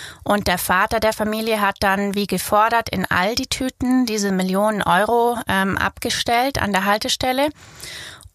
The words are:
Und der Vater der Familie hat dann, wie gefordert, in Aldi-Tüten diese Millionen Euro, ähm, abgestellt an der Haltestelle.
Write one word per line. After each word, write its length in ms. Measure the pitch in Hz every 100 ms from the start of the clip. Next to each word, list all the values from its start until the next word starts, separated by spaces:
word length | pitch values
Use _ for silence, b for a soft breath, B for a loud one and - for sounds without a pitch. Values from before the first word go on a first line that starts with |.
| B B
Und 240 | - 208 196
der 100 | 180
Vater 420 | - 185 214 226
der 140 | 220
Familie 480 | 220 214 214 220 214
hat 160 | 202 196
dann, 340 | 208 196 202 196
wie 100 | 202
gefordert, 640 | 185 - 208 220 233 -
in 160 | - -
Aldi-Tüten 1000 | - 185 240 262 - 262 - 247 254 247
diese 240 | 214 202
Millionen 500 | 185 185 190 208 214
Euro, 560 | - 175 214 240 233 240 -
ähm, 300 | 190 196 -
abgestellt 840 | 196 - 240 - - 240 262 -
an 120 | 214
der 140 | 190 196
Haltestelle. 640 | 214 254 - 262 262 294 B B B B B B B B